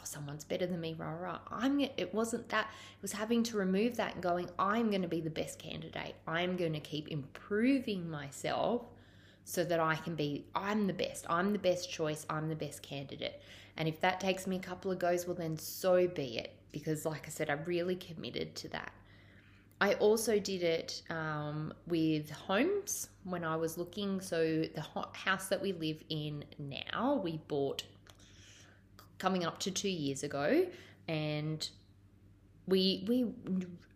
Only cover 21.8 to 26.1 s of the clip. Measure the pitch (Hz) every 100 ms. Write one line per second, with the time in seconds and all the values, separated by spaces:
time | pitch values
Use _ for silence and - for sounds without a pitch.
21.8 | - 170 160 151 151 - - 196 320 403
22.8 | 381 - - - 185 180 160 160 165 165
23.8 | 175 - 202 190 190 170 160 160 160 -
24.8 | 156 - - - - 190 - 190 196 175
25.8 | 156 156 -